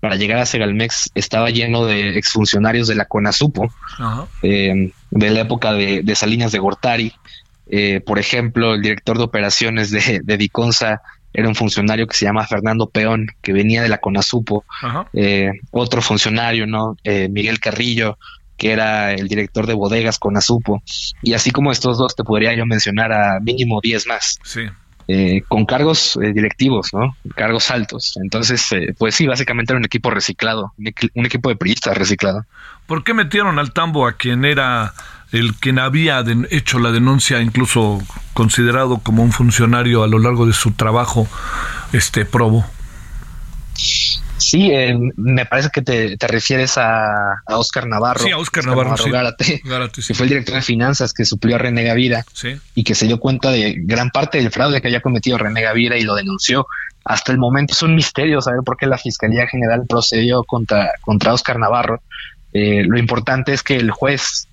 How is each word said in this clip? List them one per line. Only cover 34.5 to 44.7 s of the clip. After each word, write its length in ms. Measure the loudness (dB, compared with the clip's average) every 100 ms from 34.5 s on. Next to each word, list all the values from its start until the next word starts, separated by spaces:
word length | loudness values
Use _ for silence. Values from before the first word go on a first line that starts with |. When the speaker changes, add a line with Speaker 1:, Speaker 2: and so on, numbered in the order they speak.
| 2 2 0 -4 -8 -20 -20 -4
Speaker 2:
el 200 | 0 0
quien 240 | 0 0 2
había 440 | 2 2 2 2
den-, 260 | 2 0 0
hecho 280 | -2 0 0
la 140 | 2
denuncia, 500 | 4 4 4 2 2
incluso 580 | 2 2 2 2 2 0 -4 -12 -8
considerado 640 | 0 2 4 2 4 2 0
como 220 | 2 4
un 100 | 4
funcionario 720 | 4 4 4 4 4 4 4
a 60 | 4
lo 100 | 4
largo 280 | 4 4 4
de 80 |
su 180 | 4 2
trabajo, 560 | 2 2 2 2 0 0 -2 -6 -4 -6 -8 -2
este, 320 | 0 0 0
probo? 400 | 0 2 4 4 2 -4 -14 -14 -12 -12 -12 -14 -12 -12 -10 -6 -2 -2 -2 -4 -6 0
Speaker 1:
Sí, 320 | 2 4 4